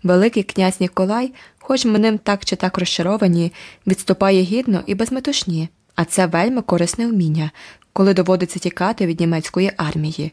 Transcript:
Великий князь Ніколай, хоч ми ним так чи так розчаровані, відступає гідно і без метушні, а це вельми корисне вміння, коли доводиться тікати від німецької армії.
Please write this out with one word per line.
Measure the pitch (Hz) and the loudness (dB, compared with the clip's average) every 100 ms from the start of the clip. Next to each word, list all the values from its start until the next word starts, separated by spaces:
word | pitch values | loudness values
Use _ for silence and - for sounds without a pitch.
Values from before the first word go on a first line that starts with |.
Великий | 180 180 220 226 | 2 4 4 2
князь | 190 - 185 - | -4 0 0 0
Ніколай, | 180 - 185 226 262 - - _ | -4 0 -2 0 -4 -8 -20 _
хоч | - 262 240 | -2 0 2
ми | 214 | 2
ним | 220 214 | 2 0
так | - 202 - | -2 -2 -2
чи | 185 | -2
так | 185 185 | -2 -2
розчаровані, | 175 - 175 208 190 170 170 - - - - | -4 -2 -2 2 2 2 0 -4 -20 -8 -2
відступає | 185 - 180 196 190 | -2 0 0 4 4
гідно | 185 226 254 190 - | 2 0 0 -2 -2
і | 202 | -4
без | 226 | -4
метушні, | 262 269 285 - 160 165 _ _ - | -4 -4 -4 -2 -4 -6 _ _ -4
а | 165 | -2
це | - 180 | 0 0
вельми | 165 214 254 | 2 0 0
корисне | - 175 170 - 233 | 0 0 0 -2 -2
вміння, | 214 160 156 156 - - - _ | 0 2 0 -2 -8 -20 -20 _
коли | - 196 | 2 4
доводиться | 185 180 185 180 190 | 4 2 2 0 -4
тікати | 180 - 185 226 180 | -6 -2 -4 -2 -2
від | 165 | 0
німецької | 170 165 - 180 196 - | 0 0 -2 -2 -2 -2
армії. | 151 160 151 160 156 | -4 -4 -6 -6 -8